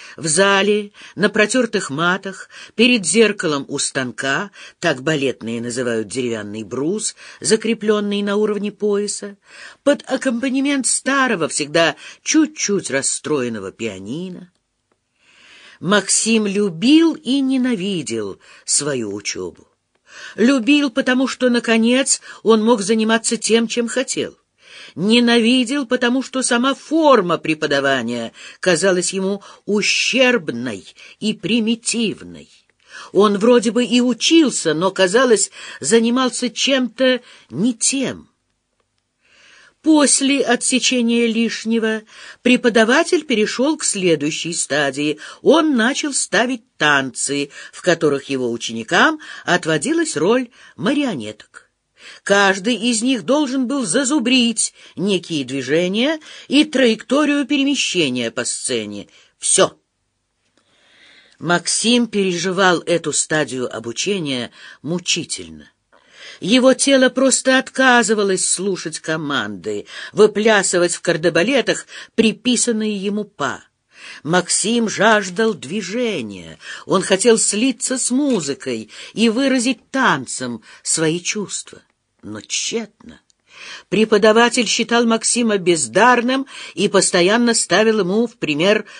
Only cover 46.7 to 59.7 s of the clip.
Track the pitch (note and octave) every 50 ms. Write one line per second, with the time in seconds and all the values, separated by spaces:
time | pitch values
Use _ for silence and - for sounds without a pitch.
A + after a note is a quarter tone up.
46.7 | _ _ D#3 D3+ C#3+ C#3 C3+ C3 A#2 - - - C#3+ C#3+ C#3+ C#3+ - - - -
47.7 | - - - F3+ E3+ E3 E3 D3 C#3 C3+ - - C3+ C3 B2+ A#2 A#2 A#2 - -
48.7 | A2+ A2+ A2+ - E3+ F#3+ A#3+ G#3+ G#3+ G#3 - - - - - - F3 F3 - D#3
49.7 | D#3+ D3+ D#3 B3 D#4+ E4+ E4 D#4+ - D3 D#3 G3 A#3 C4 B3+ A3+ _ _ - -
50.7 | _ - D#3+ G#3+ D4+ C#4+ C#4+ B3 F#3+ B2+ G#2+ G#2+ G#2+ - - _ _ - - _
51.7 | _ _ _ _ _ _ - - - - _ - G3 G3+ G3+ F#3+ F#3+ F#3+ F3+ A#3
52.7 | B3 F#3 G#3 B3 A#3+ G#3 A3+ C4 C4+ A3 D3+ D#3 C4 D4+ D4+ A#3+ C4 C#4 B3+ A3
53.7 | C#4+ C#4+ A#3+ F3 - C4 C#4+ A3+ D4+ D4+ A3 B3 C4 B3+ A#3 A#3 A3 - - -
54.7 | - - - - _ C3 F3 G#3 G3 F3 F3 - E3+ C#3+ C3+ A#2+ C3+ C#3 B2 B2+
55.7 | D3 E3 F3+ F3+ F#3+ A3 B3 D4 D#4+ D#4 - - - - - - - C#4+ D4+ D4+
56.7 | - C4 C4 A#3 A3 A3 - - B3+ C#4+ D4+ C#4 C#4+ C#4+ C#4 B3 D4 C4+ C4+ C#4
57.7 | C#4+ A#3+ - - - F3+ D#3 C3 B2 B2+ A#2 A2+ - C3 A#2 - - - - -
58.7 | B2+ A2+ G#2+ G#2 G#2 G2+ E2 - _ _ _ _ _ _ - - - - F3+ -